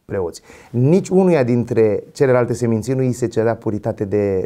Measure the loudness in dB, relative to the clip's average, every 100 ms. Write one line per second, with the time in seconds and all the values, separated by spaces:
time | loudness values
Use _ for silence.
0 | -10 -6 -6 -8 -20 -20 -8 -2 2 2
1 | 2 2 4 4 2 0 0 2 2 0
2 | -4 -2 2 2 2 -2 0 -2 -2 -2
3 | -2 -2 -4 0 0 -2 -4 -6 -4 -6
4 | -2 0 0 -2